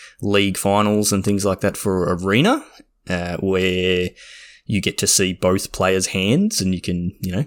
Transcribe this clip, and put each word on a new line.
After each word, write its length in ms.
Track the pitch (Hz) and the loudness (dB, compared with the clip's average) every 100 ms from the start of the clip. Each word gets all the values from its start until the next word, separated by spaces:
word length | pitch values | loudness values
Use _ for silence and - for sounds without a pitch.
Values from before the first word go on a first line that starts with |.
| - - | -20 -8
league 360 | 104 101 101 92 | 0 2 2 0
finals 540 | 101 101 104 104 104 | 0 2 2 2 0
and 120 | 98 98 | 0 0
things 180 | 101 | 0
like 180 | 98 92 | 0 0
that 140 | 101 - | -2 -2
for 380 | 104 92 82 | -2 0 0
Arena, 500 | 87 95 110 190 294 - - _ _ - | -2 2 2 4 0 -4 -20 _ _ -6
uh, 280 | 87 87 87 | -6 -4 -4
where 720 | 95 92 92 92 92 90 90 - - - - - - | 0 0 0 0 0 0 -2 -6 -18 -20 -20 -16 -4
you 120 | 104 | -2
get 160 | 107 - | -2 -2
to 100 | 101 | 0
see 240 | - 92 | 0 0
both 400 | 90 92 95 - | 0 0 0 -2
players' 360 | - 95 95 92 | -2 0 0 0
hands 520 | 95 98 147 208 - | -2 2 2 2 0
and 160 | 95 90 | -2 -2
you 60 | |
can, 340 | - 87 87 - | -4 -4 -4 -6
you 100 | 90 | -6
know, 120 | 92 | -4